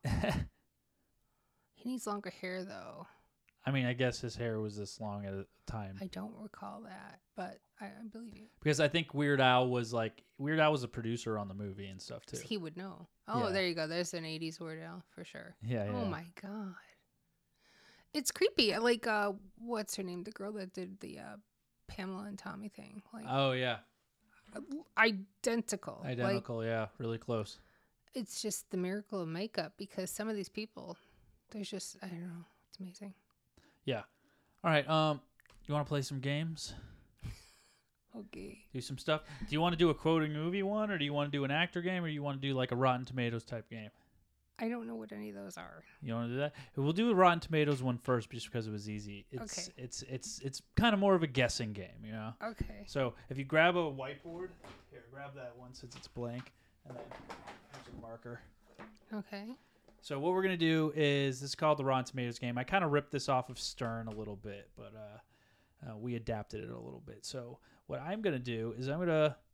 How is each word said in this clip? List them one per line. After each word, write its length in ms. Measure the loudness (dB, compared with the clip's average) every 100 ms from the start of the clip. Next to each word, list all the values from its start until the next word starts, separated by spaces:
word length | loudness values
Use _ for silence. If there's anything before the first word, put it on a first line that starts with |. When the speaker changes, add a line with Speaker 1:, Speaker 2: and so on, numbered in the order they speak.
Speaker 1:
Wow. 280 | 2 2 4
Speaker 2:
<laughs> 60 | 2 -2 _ _ _ _ _ _ _ _ _ _ _ _
Speaker 1:
He 160 | _ -6
needs 160 | -4 -4
longer 240 | -4 -6
hair, 340 | -8 -6 -6
though. 420 | -6 -10 -12 -14 -16 -20 _ _ _ _
Speaker 2:
I 60 | -2
mean, 160 | 2 2
I 60 |
guess 280 | 2 2 2
his 140 | -6 -4
hair 240 | -2 0
was 160 | -2 -4
this 240 | -8 -6
long 240 | -6 -6 -6
at 60 |
a 120 | -6 -8 _ -8
time. 320 | -6 -6 -8
Speaker 1:
I 60 | -10
don't 280 | -8 -10 -10
recall 420 | -14 -12 -12 -10
that, 380 | -12 -14 -16 -20 _ -10
but 220 | -10 -10 _ _
I, 60 | -14
I 40 | -12 -14
believe 260 | -12 -14 -16
you. 100 | -20 _
Speaker 2:
Because 160 | 2 6
I 80 | 6
think 240 | 4 0
Weird 260 | 2 4 8
Al 280 | 8 8 6
was, 240 | 2 2
like, 300 | 0 0 -4 _ -6
Weird 220 | 0 6
Al 100 | 6
was 100 | 6
a 40 | 0
producer 500 | -2 -2 -2 0 -2
on 100 | -2
the 60 |
movie 320 | -6 -8 -8 -10
and 120 | -12
stuff, 240 | -12 -12 -10
too. 120 | -10
Speaker 1:
He 120 | -6 -6
would 200 | -6 -8
know. 320 | -12 -12 -18 _ -4
Oh, 180 | 0 2
Speaker 2:
Yeah. 60 |
Speaker 1:
there 140 | 2 2
you 80 |
go. 120 | 0 -2
There's 280 | 0 -2
an 100 | -2
eighties 340 | -4 -4 -6 -6
Weird 220 | -8 -8
Al 200 | -10 -12 -14
for 100 | -16
sure. 300 | -14 -14 -16 -10
Speaker 2:
Yeah, 220 | -2 0 0
Speaker 1:
Oh 100 | 0
Speaker 2:
yeah. 60 | 0
Speaker 1:
my 160 | -2 -8 -12
God. 340 | -10 -8 -8 -10 -18 _ _ _ _ _ _ _ _ _ -20 -20 _
It's 160 | -2 -2
creepy. 460 | 2 2 6 4 4
Like, 280 | 4 4 2
uh, 260 | 2 2 -2 -10 -14
what's 380 | -4 -4 -4 -4
her 60 |
name? 200 | -4 -6
The 60 | -8
girl 200 | -8 -8
that 200 | -6 -8
did 280 | -8 -10 -10
the, 180 | -12 -12
uh, 180 | -12 -14 _ _ _ _ -14
Pamela 360 | -8 -6 -6
and 140 | -8 -10
Tommy 300 | -10 -10 -12
thing. 340 | -12 -16 -16 -16
Like, 140 | -14 -2
Speaker 2:
Oh, 240 | 2 4
yeah. 260 | 4 2 0 -6 _ _ _ _ _ -14
Speaker 1:
uh, 60 | -14 -8 -10 -4 4
identical. 1000 | 4 4 -6 _ 0 0 -2 -6 -6 -8
Like, 100 | -4 0
Speaker 2:
Identical, 460 | 2 2 -2 -2
yeah. 220 | 0 0 -2 -4
Really 200 | -4 -4
close. 400 | -2 -2 -2 -10 _ _ _ _ _
Speaker 1:
it's 260 | -8 -6 -6
just 280 | -4 -6 -4
the 60 | -2
miracle 440 | -2 -4 -4 -4
of 80 | -4
makeup 440 | -4 -2 -2 -4 _
because 340 | -10 -6 -6
some 180 | -4 -4
of 80 | -4
these 120 | -4
people, 480 | -8 -8 -10 -12 -12 _ _ _ _ _
there's 180 | -8 -6
just, 280 | -6 -10 -12
I 40 | -10
don't 160 | -8
know. 220 | -8 -10 -14 _ _
It's 80 | -14
amazing. 320 | -14 -12 -16 -16 _ _ _ _ _ _
Speaker 2:
Yeah. 180 | -4 -4 -4 _ _ _ _ _
All 60 | 4
right. 180 | 4 6
Um, 320 | 6 6 2 _ _ _ -20 0
you 80 |
wanna 100 | 0
play 160 | 2 0
some 160 | 0 -2
games? 540 | 0 0 0 -4 -8 -10 -14 -20 -20 _ -10 -10 -16 _ _ _ _ _ _ -14
Speaker 1:
Okay. 400 | -12 -12 -12 -14 _
Speaker 2:
Do 80 | -8
some 160 | -6 -6
stuff. 240 | 0 0 0 -10
Do 60 | -2
you 100 | 2
wanna 160 | 4 6
do 140 | 6
a 40 |
quoting 380 | 6 4 4 4
movie 300 | 0 0 0
one, 280 | 2 2 0
or 60 | 2
do 60 |
you 80 | 2
wanna 180 | 2 2
do 140 | 2
an 60 | 2
actor 320 | 2 2 0
game, 200 | 0 0
or 60 | 0
you 140 | -2
wanna 160 | -2 0
do, 160 | 0
like, 180 | 2 2
a 40 | 4
Rotten 280 | 4 4
Tomatoes 400 | 0 0 0 0
type 240 | -4 -10 -8
game? 220 | -12 -12 _ _ _ _ _ _ -4
Speaker 1:
I 120 | -2
don't 160 | -2 -6
know 80 | -8
what 160 | -8
any 160 | -10 -10
of 60 |
those 240 | -10 -12 -12
are. 260 | -14 -16 -20 -12
Speaker 2:
You 120 | -4
wanna 140 | -2 0
do 60 | 0
that? 160 | -2 -4 -10
We'll 180 | 0 2
do 160 | 4 6
a 40 |
Rotten 260 | 8 8 8
Tomatoes 420 | 2 4 4 4
one 160 | 2 0
first, 320 | 2 2 2
just 160 | -8 -4
because 200 | -4 -2
it 40 |
was 160 | -4 -4
easy. 380 | -6 -8 -12 -10
It's, 280 | -10 -6 -6
Speaker 1:
Okay. 140 | -8 -10
Speaker 2:
it's, 260 | -10 -10 -6
it's, 300 | -6 -6 -6
it's 220 | -6 -8 0 4
kinda 200 | 6 6
more 180 | 8
of 80 | 8
a 40 | 6
guessing 480 | 4 4 4 -2
game, 280 | -4 -8 -10
you 100 | -8
know? 200 | -6 -6 -6
Speaker 1:
Okay. 420 | -8 -4 -6 -6 -4
Speaker 2:
So 280 | 0 0 -2 -8
if 80 | -6
you 80 |
grab 320 | 4 8 8 8
a 40 |
whiteboard, 640 | 2 -2 -8 -8 -10 -8 -10 -12 -18 -18 -18
here, 140 | -20 -18
grab 220 | -14 -12
that 200 | -12 -12 -14
one 160 | -18
since 200 | -16 -14
it's 140 | -14 -12
blank, 440 | -6 -4 -4 -10 _ _ _ -16
and 80 | -14
then 80 | -12 -14 -14 -14 -14 -18 -18
here's 240 | -20 -16 -14
a 40 |
marker. 400 | -12 -12 -10 -12 -14 -20 _ -18 -18 -18 -10
Speaker 1:
Okay. 440 | -8 -8 -10 -10 -14 _ _ -20 -20
Speaker 2:
So 180 | -6 0
what 120 | 4
we're 100 | 4
gonna 140 | 4 4
do 360 | 6 6 4 4
is, 440 | 4 6 4 0
this 100 | -6
is 40 |
called 240 | 2 4 6
the 60 |
Rotten 200 | 6 4
Tomatoes 340 | 2 -2 -4 -2
game. 180 | -2 -2
I 80 |
kinda 220 | 2 4 6
ripped 240 | 4 2
this 180 | -2 2
off 220 | 2 2
of 80 | -6
Stern 480 | -8 -4 -2 -2 -4
a 60 |
little 240 | -6 -6 -8
bit, 340 | -10 -12 -14 -18
but, 180 | -16
uh, 960 | -14 -16 -16 _ _ _ _ _ _ -12
uh, 60 | -8
we 160 | -4
adapted 500 | -4 -2 -4 -4 -8
it 60 | -8
a 80 | -10
little 240 | -10 -12
bit. 220 | -14 -12 -10
So 320 | -10 -10 -16 _ _ -8
what 120 | -6
I'm 220 | -4 0
gonna 160 | 2 0
do 340 | 0 -2 -2 -2
is 100 | -2
I'm 100 | 0
gonna 360 | 4 6 6 4 _